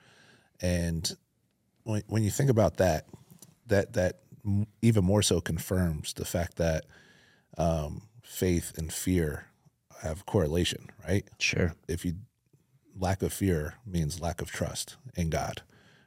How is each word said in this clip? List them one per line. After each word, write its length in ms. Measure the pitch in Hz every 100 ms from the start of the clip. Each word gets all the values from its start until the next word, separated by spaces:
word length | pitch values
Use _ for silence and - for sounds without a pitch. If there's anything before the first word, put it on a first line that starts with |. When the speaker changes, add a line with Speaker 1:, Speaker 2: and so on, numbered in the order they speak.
| _ - - _ _ _
Speaker 1:
And 500 | 90 87 85 82 - - _ _ _ _ _ _
when, 180 | - 104 98
when 140 | 107
you 80 | 104
think 180 | - 139
about 280 | 113 98 -
that, 280 | 92 78 - - - - - _ -
that, 260 | 101 -
that 280 | 101 90 - _ -
m-, 220 | 107 101 107 _
even 240 | 117 107
more 180 | 90 104
so 180 | 98 90
confirms 720 | - 82 - 92 90 76 -
the 100 | -
fact 320 | - 90 85 -
that, 280 | 82 80 - - - - _ _ _ -
um, 440 | 82 82 73 - - -
faith 500 | - - 92 87 - -
and 160 | 80
fear 540 | - - 92 80 71 - _ _ _ _ -
have 240 | - 85 -
correlation, 600 | 107 78 82 87 - - - -
right? 200 | 95 - -
Speaker 2:
Sure. 360 | - - 85 82 -
Speaker 1:
If 160 | 82
you, 100 | 90 85 - _ _ _ _ _ _ 101
lack 240 | 92 95
of 100 | 87
fear 420 | - 98 82 76 - 107
means 340 | 87 76 85
lack 200 | 82 80
of 80 | 85
trust 460 | - 85 - - - -
in 160 | - 82
God, 320 | 78 - - - - - -